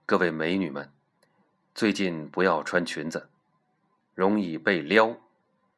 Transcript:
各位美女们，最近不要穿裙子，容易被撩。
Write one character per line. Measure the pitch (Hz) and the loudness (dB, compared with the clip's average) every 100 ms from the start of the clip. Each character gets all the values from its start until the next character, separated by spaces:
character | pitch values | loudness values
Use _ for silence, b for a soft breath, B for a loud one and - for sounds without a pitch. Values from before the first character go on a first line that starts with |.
| - | -2
各 | 98 | 0
位 | 87 | 2
美 | 80 80 95 | -2 -2 -2
女 | 85 | -4
们， | 69 71 _ _ _ _ _ _ _ _ | -8 -14 _ _ _ _ _ _ _ _
最 | - 110 | -2 0
近 | 95 95 82 76 | 0 -2 -4 -8
不 | - | 0
要 | 92 82 | 2 2
穿 | 73 92 | 0 -2
裙 | 82 - 78 | -2 -6 -8
子， | 82 - _ _ _ _ _ _ _ _ | -8 -12 _ _ _ _ _ _ _ _
容 | - 95 107 | 0 2 2
易 | 95 - | -2 -2
被 | - 92 | 0 0
撩。 | 73 104 110 117 _ _ _ _ _ | 4 4 4 0 _ _ _ _ _